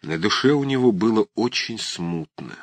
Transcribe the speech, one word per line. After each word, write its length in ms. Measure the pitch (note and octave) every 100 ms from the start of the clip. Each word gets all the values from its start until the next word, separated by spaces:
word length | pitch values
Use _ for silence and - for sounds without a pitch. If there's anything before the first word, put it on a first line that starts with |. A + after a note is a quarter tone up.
На 160 | D#2 D#2+
душе 340 | G2 - C3
у 120 | D3
него 280 | C#3 C3 B2+
было 360 | G2 A2 A2 G2+ -
очень 440 | A#2 - - A2+
смутно 760 | - - F2 E2+ D#2 - C2 G1+